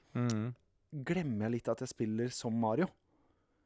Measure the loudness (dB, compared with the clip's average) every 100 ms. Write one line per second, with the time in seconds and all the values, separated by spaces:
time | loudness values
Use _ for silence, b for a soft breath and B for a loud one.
0 | _ 0 2 2 -2 -6 _ _ -14 -8
1 | -2 0 0 0 0 0 0 -2 -2 -2
2 | 0 0 -2 -2 -2 0 2 2 0 -2
3 | _ _ _ _ _ _